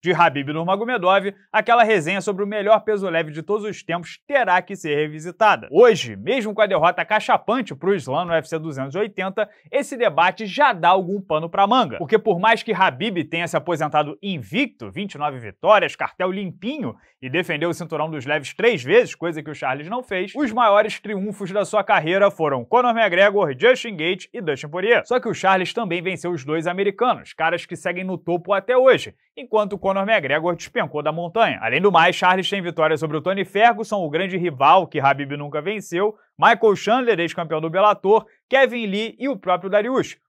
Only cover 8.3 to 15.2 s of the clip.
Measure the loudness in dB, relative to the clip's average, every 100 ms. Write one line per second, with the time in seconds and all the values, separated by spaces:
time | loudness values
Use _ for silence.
8.3 | -2 -2 -8 -8 -8 -8 -6 -6 -6 -6
9.3 | -4 -6 _ _ -4 -4 0 0 4 2
10.3 | 2 -8 2 2 4 4 4 2 -8 -2
11.3 | -4 -2 0 2 4 2 -4 0 2 2
12.3 | 2 2 2 0 2 2 2 -4 -4 -4
13.3 | -4 -2 -4 -2 -4 0 0 -2 -6 -8
14.3 | -8 -6 -4 -4 _ -14 -10 -10 -6